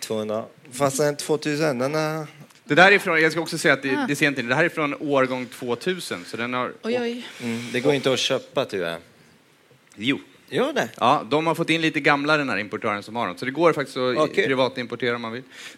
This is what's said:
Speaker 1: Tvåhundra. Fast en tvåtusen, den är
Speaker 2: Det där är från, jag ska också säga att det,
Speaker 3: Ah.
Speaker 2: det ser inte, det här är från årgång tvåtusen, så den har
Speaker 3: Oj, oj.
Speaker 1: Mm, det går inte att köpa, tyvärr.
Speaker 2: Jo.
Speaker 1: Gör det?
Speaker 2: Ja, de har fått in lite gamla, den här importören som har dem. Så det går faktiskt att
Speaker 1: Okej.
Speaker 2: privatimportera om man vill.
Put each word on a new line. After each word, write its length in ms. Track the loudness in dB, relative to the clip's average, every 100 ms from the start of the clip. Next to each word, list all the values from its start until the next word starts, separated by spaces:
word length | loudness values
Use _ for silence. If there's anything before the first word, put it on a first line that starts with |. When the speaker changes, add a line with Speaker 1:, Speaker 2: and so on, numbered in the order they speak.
Speaker 1:
Tvåhundra. 440 | -6 -4 -2 -4 -6 -14 -16
Fast 280 | 0 0 4
en 160 | 0 0
tvåtusen, 640 | -2 -2 0 0 0 0
den 160 | -2
är 320 | 0 -2 -4 -8 -14 -20 -20
Speaker 2:
Det 100 | 0
där 180 | 8 8
är 60 | 8
från, 220 | 4 4
jag 100 | 4
ska 80 | 2
också 180 | -4 0
säga 160 | 2
att 80 | 2
det, 140 | 2 0
Speaker 3:
Ah. 80 | 0
Speaker 2:
det 80 | 0
ser 120 | 0
inte, 140 | 0
det 120 | 0
här 100 | 2
är 40 | 2
från 260 | 0 -4
årgång 520 | -4 0 4 4 0 -6
tvåtusen, 800 | -8 -4 -2 -2 -4 -6 -8 -8
så 100 | -6
den 180 | -4
har 180 | -2 -4 -6
Speaker 3:
Oj, 160 | -4 -4
oj. 260 | -4 -6 -12 -8
Speaker 1:
Mm, 180 | -6 -6 -4
det 80 | 0
går 140 | 2
inte 180 | 2 2
att 60 | 0
köpa, 460 | 0 -2 -2 -4
tyvärr. 340 | -2 -2 -4 -6 -12 _ _ _ _ _ _ _ _ -6
Speaker 2:
Jo. 240 | -4 -4 -6 -20 -6
Speaker 1:
Gör 220 | -2 -2
det? 160 | -2 -4 0
Speaker 2:
Ja, 260 | 2 2 2
de 160 | 0 0
har 80 |
fått 160 | -2 0
in 100 | 0
lite 200 | 0 0
gamla, 360 | 2 2 2 0
den 120 | 0
här 80 | -4
importören 440 | -4 -4 -4 -4
som 140 | -6 -6
har 100 | -6
dem. 100 | -4
Så 60 |
det 60 | -6
går 220 | 4 4
faktiskt 240 | 4 -2 -2
att 200 | -2 2
Speaker 1:
Okej. 300 | 0 0 0
Speaker 2:
privatimportera 720 | 2 0 0 -8 -4 -2 -2
om 60 |
man 100 | -6
vill. 100 | -10 -14 -18 -20